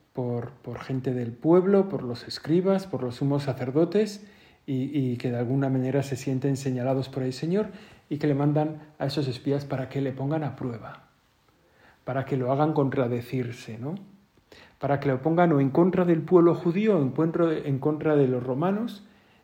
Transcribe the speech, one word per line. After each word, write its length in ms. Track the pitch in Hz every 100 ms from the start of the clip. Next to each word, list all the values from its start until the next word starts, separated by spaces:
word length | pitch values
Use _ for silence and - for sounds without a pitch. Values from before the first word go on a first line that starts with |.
| _
por, 400 | - 123 120 123
por 260 | - - 120
gente 340 | - 135 135
del 200 | 123 120
pueblo, 560 | 113 156 175 185 196 196
por 160 | 131
los 240 | 123 120 -
escribas, 580 | - - 165 185 190 190
por 160 | 127
los 140 | 127 120
sumos 260 | 139 143
sacerdotes, 800 | 139 123 127 135 165 202 214 - - - - _ -
y, 300 | 131 135 151
y 200 | 127 120
que 160 | 127
de 60 | 120
alguna 300 | 120 139 139
manera 360 | 131 127 139
se 100 | 139
sienten 420 | 123 - 131 143 135
señalados 520 | 135 127 123 135 131
por 160 | -
el 80 | 131
Señor, 380 | 131 160 190 214 - - - -
y 100 | 147
que 100 | 151
le 60 | 139
mandan 460 | 143 151 151 156 - -
a 60 | 139
esos 200 | 156 131
espías 380 | 120 - 139
para 240 | - - -
que 120 | 139
le 120 | 135
pongan 320 | 127 139 156
a 100 | 147
prueba, 540 | - 131 113 - - _ _ _ _ _ _ _ _ _ _
para 200 | - 131
que 120 | 131 139
lo 160 | 123
hagan 200 | 135 151
contradecirse, 1080 | 151 135 139 120 120 117 131 120 117 - 110
¿no? 180 | 131 196 - - _ _ _ - - _
Para 180 | 135 143
que 100 | 143
lo 120 | 127
pongan 320 | 160 165 175
o 80 | 143
en 80 | 139
contra 380 | 135 202 185 175
del 160 | 165
pueblo 320 | - 180 170
judío, 440 | 160 170 170 220 190
o 40 |
en 80 | 135
contra, 420 | 131 165 165 170
en 260 | 156 - 135
contra 380 | 151 151 156 147
de 100 | 135
los 160 | 127
romanos, 600 | 123 139 175 202 233 - - _ _ _